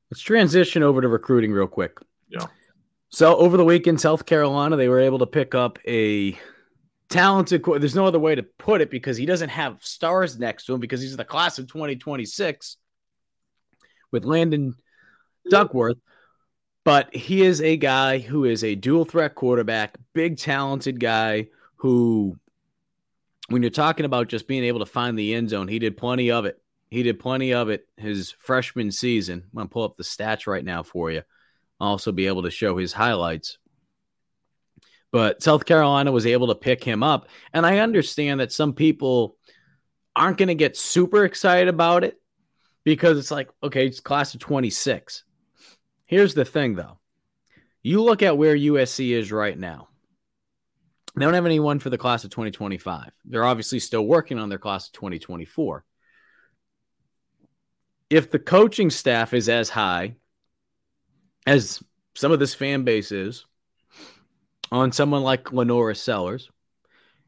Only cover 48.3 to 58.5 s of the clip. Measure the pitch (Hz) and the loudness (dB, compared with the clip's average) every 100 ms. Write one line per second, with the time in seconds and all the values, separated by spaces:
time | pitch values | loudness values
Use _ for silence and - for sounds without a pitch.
48.3 | 147 156 147 147 143 123 - 127 117 101 | 4 4 4 2 2 0 -2 -2 -2 -4
49.3 | 107 104 85 90 73 - _ _ _ _ | -4 -4 -6 -12 -14 -20 _ _ _ _
50.3 | _ _ _ _ _ _ _ - - 143 | _ _ _ _ _ _ _ -14 0 2
51.3 | 180 170 156 147 143 135 123 127 120 98 | 2 2 2 0 -2 -4 -4 -2 -4 -6
52.3 | - 110 - 101 92 95 82 - _ - | -8 -8 -8 -10 -8 -10 -12 -14 _ -8
53.3 | 120 123 117 - 117 - 117 107 165 - | 0 0 0 -4 -6 -4 -4 2 0 0
54.3 | 120 107 95 104 95 - - 98 85 - | -8 -8 -8 -6 -8 -10 -14 -12 -12 -12
55.3 | 87 - - 131 71 - _ _ _ _ | -14 -12 -6 -6 -8 -16 _ _ _ _
56.3 | _ _ _ _ _ _ _ _ _ _ | _ _ _ _ _ _ _ _ _ _
57.3 | _ _ _ _ _ _ _ _ 156 - | _ _ _ _ _ _ _ _ 2 4
58.3 | 151 - | -2 2